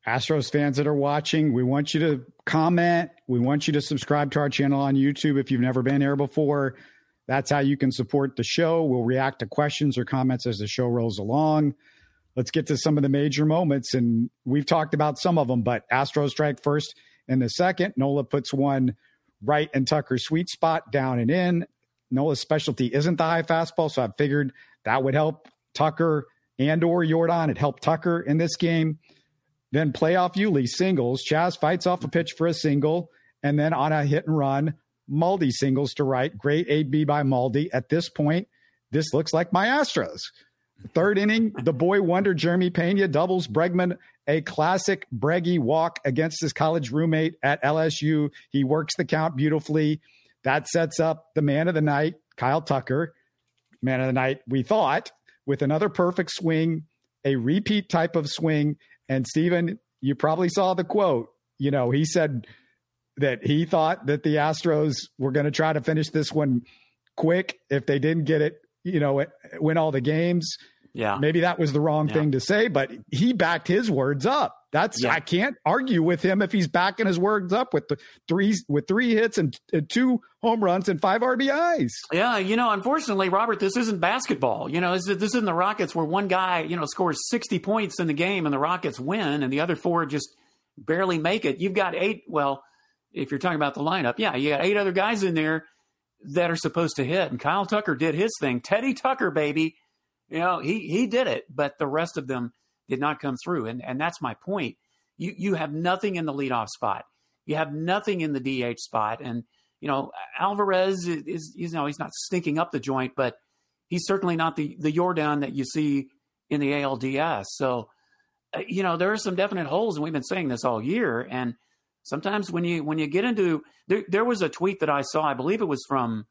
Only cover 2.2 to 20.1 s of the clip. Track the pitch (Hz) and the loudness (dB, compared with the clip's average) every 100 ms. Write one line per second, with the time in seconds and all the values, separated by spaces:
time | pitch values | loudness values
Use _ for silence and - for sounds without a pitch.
2.2 | 123 _ - 156 160 175 175 170 170 _ | -6 _ -2 2 4 4 4 2 -2 _
3.2 | - 123 123 143 151 147 135 143 - 147 | -2 0 2 0 0 -2 -2 -6 0 0
4.2 | 143 147 143 - 139 139 139 135 139 143 | 2 0 -2 0 0 2 2 2 2 2
5.2 | 151 139 135 131 127 127 127 139 139 139 | 0 0 0 0 2 2 2 2 2 0
6.2 | 139 - 147 143 135 - - _ _ _ | -2 0 0 0 -2 -6 -20 _ _ _
7.2 | - 131 135 147 139 139 135 131 123 143 | -2 -2 2 2 2 2 0 0 0 0
8.2 | 139 - 117 - 165 165 156 127 117 127 | 0 -2 -2 0 2 2 2 0 2 0
9.2 | 135 - 104 - 147 - 151 127 117 135 | 0 -2 -6 0 -2 0 0 0 -2 0
10.2 | 131 127 123 101 104 - 123 120 117 95 | 0 0 -2 -4 -4 -2 0 0 -2 -4
11.2 | 101 135 156 156 147 - _ _ _ _ | -2 2 2 4 2 -2 _ _ _ _
12.2 | _ - 123 165 151 139 156 147 139 139 | _ -4 -2 -2 0 0 2 2 2 2
13.2 | 147 139 156 160 175 139 120 135 120 113 | 2 2 2 2 2 0 0 0 2 2
14.2 | 120 _ 127 143 139 165 156 156 151 139 | 0 _ -2 -2 2 0 2 0 0 0
15.2 | 185 165 127 123 110 117 _ 123 143 151 | 0 2 2 2 2 -2 _ 0 0 0
16.2 | 143 - 151 139 - 147 151 - _ _ | -2 0 -2 0 0 -2 -2 -14 _ _
17.2 | - 131 120 - 180 185 185 131 139 143 | -2 0 0 0 0 0 -2 0 0 0
18.2 | 127 143 127 139 139 139 127 110 _ _ | -2 -4 -2 -2 0 2 0 -2 _ _
19.2 | _ _ 104 151 156 135 131 151 139 | _ _ 0 0 2 -2 0 0 0